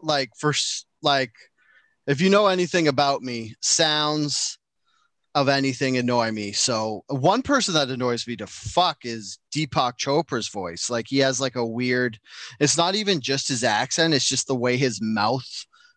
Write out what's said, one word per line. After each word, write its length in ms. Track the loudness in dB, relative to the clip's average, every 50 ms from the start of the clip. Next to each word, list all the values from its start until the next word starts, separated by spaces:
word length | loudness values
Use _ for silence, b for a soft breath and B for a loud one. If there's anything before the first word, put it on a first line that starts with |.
like, 280 | -2 -2 0 0 -2 -4 _
for 140 | -2 0 0
s-, 340 | 0 0 -2 -4 -6 -8 -12 _ _ _
like, 320 | 0 0 2 2 0 -2 _ -18 -20 _ _ _ _ _ _ _ _ _ _ _ -2
if 140 | -2 0 4
you 100 | 4 6
know 160 | 6 6 6
anything 420 | 4 4 2 0 2 2 2 2 2
about 340 | 4 4 2 2 2 0
me, 320 | -2 -6 -6 -6 -8 -10 -10 -4
sounds 1000 | -2 0 2 2 2 2 2 0 0 0 0 0 -2 -2 -2 -4 -4 -6 -8 -12 _ _ _ _ _ _ _ _ _ _ _ _ _ _ 0
of 140 | 2 4 4
anything 480 | 4 2 2 0 0 0 0 0 0
annoy 340 | 0 2 2 2 2 2 0
me. 220 | -2 -4 -6 -4
So 520 | -4 -2 0 0 0 0 -2 -4 -4 -6 -8 -6
one 320 | -2 2 4 4 4 2
person 300 | 2 2 0 2 2 2 2
that 140 | 2 2 0
annoys 380 | -2 -2 -2 -2 -2 -2 -4
me 100 | -8 -8
to 100 | -10 -10
fuck 520 | -12 -12 -12 -10 -4 0 2 2 2 0 _ -8
is 340 | -8 -8 -8 -10 -12 -16 -16 _ -6
Deepak 440 | -4 -4 -2 0 0 0 0 0 -2 -4
Chopra's 500 | -2 0 0 0 0 0 -4 -4 -4 -6
voice. 420 | -8 -8 -8 -8 -8 -6 -6 -4
Like, 160 | -4 -4 -4 -2
he 100 | 0 2
has, 220 | 2 2 2 0
like, 160 | -4 -4 -2
a 80 | -2 -4
weird, 520 | -4 -2 -2 -2 0 0 0 0 -2 -4 -8 B B B B B B B B
it's 160 | 2 2 4
not 180 | 2 2 0 0
even 260 | -2 0 0 -2 -2
just 280 | -2 -2 -4 -2 -2 -4
his 160 | -2 0 0
accent, 480 | 2 2 2 0 0 0 0 2 2 2
it's 140 | 2 0 0
just 180 | -2 -2 -2
the 80 | -2 -2
way 220 | 0 0 0 2
his 240 | 2 0 0 0 -2
mouth 680 | -2 -2 0 0 0 0 0 -2 -6 -8 -14 -16 -16 _ b b b b b